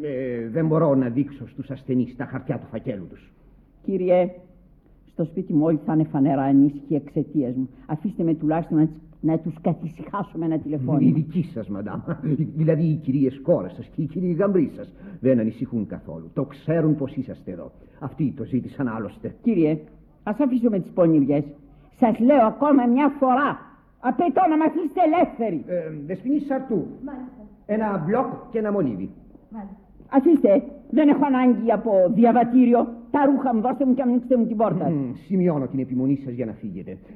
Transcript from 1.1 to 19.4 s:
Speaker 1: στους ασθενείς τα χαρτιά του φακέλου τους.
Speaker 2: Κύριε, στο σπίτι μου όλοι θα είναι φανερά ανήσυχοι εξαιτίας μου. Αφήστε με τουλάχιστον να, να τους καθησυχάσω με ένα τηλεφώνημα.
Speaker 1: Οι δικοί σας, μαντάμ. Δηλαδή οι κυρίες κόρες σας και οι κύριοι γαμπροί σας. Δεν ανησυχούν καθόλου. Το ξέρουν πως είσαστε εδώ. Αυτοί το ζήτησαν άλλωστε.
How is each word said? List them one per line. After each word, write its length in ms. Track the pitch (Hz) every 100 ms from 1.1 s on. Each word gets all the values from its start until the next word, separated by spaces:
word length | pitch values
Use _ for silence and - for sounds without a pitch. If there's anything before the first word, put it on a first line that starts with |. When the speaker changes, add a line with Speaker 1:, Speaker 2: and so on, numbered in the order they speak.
| 120 143 - -
Speaker 1:
στους 220 | - 135
ασθενείς 460 | 127 - 127 120 -
τα 100 | 120
χαρτιά 320 | 131 - 117
του 60 | -
φακέλου 360 | 110 - 104 85
τους. 220 | - - _ - - _ _
Speaker 2:
Κύριε, 460 | - 190 180 180 180 - - _ _ _ _ _ _
στο 120 | -
σπίτι 300 | 160 - 185
μου 100 | 160 160
όλοι 140 | 156 -
θα 80 |
είναι 100 | 156
φανερά 380 | 156 147 139 139
ανήσυχοι 540 | 135 139 143 143 - 147
εξαιτίας 600 | - 160 143 151 123 127
μου. 140 | 131 - -
Αφήστε 380 | 156 208 -
με 100 | 165
τουλάχιστον 440 | 156 151 160 165 156
να, 120 | 156 - - -
να 180 | 151 165
τους 160 | 165 -
καθησυχάσω 760 | 185 160 160 - 165 202 196 160
με 80 | 165
ένα 120 | 160
τηλεφώνημα. 520 | - 151 127 135 160
Speaker 1:
Οι 20 |
δικοί 380 | - - 180 -
σας, 140 | 113 98
μαντάμ. 300 | 98 101 98 139 170 156 143 151 151
Δηλαδή 280 | 160 160
οι 120 | 165 151
κυρίες 440 | - 135 131 131
κόρες 320 | 160 151 -
σας 120 | - 120 -
και 60 |
οι 40 | 151
κύριοι 260 | - 180
γαμπροί 400 | 165 202 196 - -
σας. 180 | 101 - 190 185
Δεν 200 | 123 127
ανησυχούν 460 | 110 110 127 117 98
καθόλου. 420 | 87 - 82 82
Το 100 | -
ξέρουν 520 | 135 - - 165 156 151
πως 200 | 135 -
είσαστε 360 | 104 90 -
εδώ. 200 | 87 67 - - -
Αυτοί 340 | - - 143 87
το 60 |
ζήτησαν 440 | 110 127 123 - 127
άλλωστε. 480 | 110 98 - 107 -